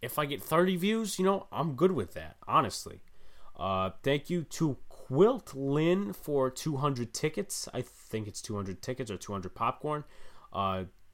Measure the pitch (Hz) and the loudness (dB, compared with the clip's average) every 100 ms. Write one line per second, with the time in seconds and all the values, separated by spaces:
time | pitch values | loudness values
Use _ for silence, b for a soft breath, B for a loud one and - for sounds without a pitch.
0 | 123 - 147 139 - 160 185 185 196 226 | -4 -2 -2 -4 2 4 4 4 2 2
1 | 208 - 185 196 - 117 160 127 185 160 | 0 2 2 2 0 -2 -2 4 4 4
2 | 90 80 78 - - 135 120 - - - | -2 -6 -10 -10 4 4 4 0 -8 -12
3 | - b b b b - 95 95 95 - | -16 b b b b -4 0 2 0 0
4 | 139 143 - 175 147 - 160 127 - - | 0 0 0 -4 -4 0 0 0 -8 -12
5 | - 135 208 269 - 135 139 143 165 185 | 0 6 6 6 -4 -4 0 2 4 4
6 | 202 185 - 143 131 - 160 135 143 127 | 0 -6 0 2 2 0 -2 0 2 0
7 | 113 - 156 175 196 - - 123 123 - | -4 -2 -2 -2 -4 -6 -6 -6 -8 -12
8 | - 110 104 - - 104 98 92 - 127 | -8 -6 -6 -8 -6 -4 -4 -6 -6 -6
9 | 117 92 - 98 90 - 117 - 151 151 | -6 -6 -4 -6 -6 -2 -2 0 -2 -4
10 | 147 B B B B - 98 95 90 - | -6 B B B B -2 0 -2 -4 -12
11 | - | -20